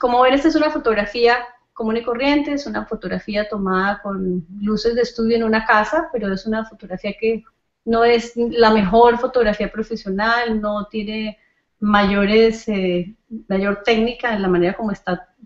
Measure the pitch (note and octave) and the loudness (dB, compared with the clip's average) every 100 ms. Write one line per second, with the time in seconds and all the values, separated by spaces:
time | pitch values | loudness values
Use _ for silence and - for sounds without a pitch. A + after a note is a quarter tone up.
0 | B3+ B3 B3+ C#4 D#4+ D#4 D4+ D4+ A#3 G#3 | 0 4 4 4 2 2 0 -2 -2 0
1 | G#3 B3 A#3 A#3+ - - _ - A3 A3+ | -2 2 2 2 -2 -18 _ -8 -4 -4
2 | A#3 A#3 C#4 D4 D4 C#4+ A3+ G#3+ G#3+ G#3+ | -4 -2 2 2 0 -4 -6 -8 -8 -8
3 | F#3 F#3 - G#3 G#3 G#3 F#3+ F#3 G3 G3+ | -6 -8 -4 -4 -4 -4 -2 0 -2 -4
4 | G3+ F#3+ F#3 F3+ E3 G3+ G#3 G#3+ A#3 A#3+ | -6 -6 -4 -4 -6 -6 -2 0 0 0
5 | A#3 - A3+ A#3 A3 A3 - G#3+ G#3+ D#4 | -2 -2 0 0 0 0 2 0 2 -2
6 | E4 A#3+ G3+ F#3+ A3 A3 A3 G#3 F#3+ F#3 | -4 -6 -4 -6 -4 -6 -6 -14 -14 -10
7 | G#3 G3+ A3+ A3 - _ _ _ A3+ A3+ | -10 -4 -4 -4 -8 _ _ _ -2 2
8 | A#3 A#3 A3+ A#3 A#3 A#3 A3 G#3+ F#3 A3+ | 4 2 0 -4 -2 4 4 4 4 6
9 | A#3+ A#3 - B3 A3 G3+ G3 A3 A3 A3 | 6 4 0 0 0 0 -4 -6 -8 -8
10 | G3+ F#3+ A3 A#3+ A#3+ A3 G#3 G#3 G3+ A3 | -6 -2 0 0 0 -2 -2 -4 -6 -8
11 | G#3 A3 G#3+ G#3 _ _ _ - G#3 G#3 | -6 -6 -8 -10 _ _ _ -4 2 4
12 | G3 G3+ G3+ A3 A3+ A3 - G3 F#3 F3+ | 4 2 4 6 4 2 -4 -2 0 -2
13 | F3 - - A3 - F#3+ G3+ G3 - A3 | -4 -12 -16 -12 -4 -2 0 -2 0 2
14 | A#3 B3 A#3+ G#3+ F#3 F3+ F3 G3+ A3 G3 | 0 -2 -4 -2 0 2 2 0 -6 -6
15 | - F3 - _ | -6 -6 -8 _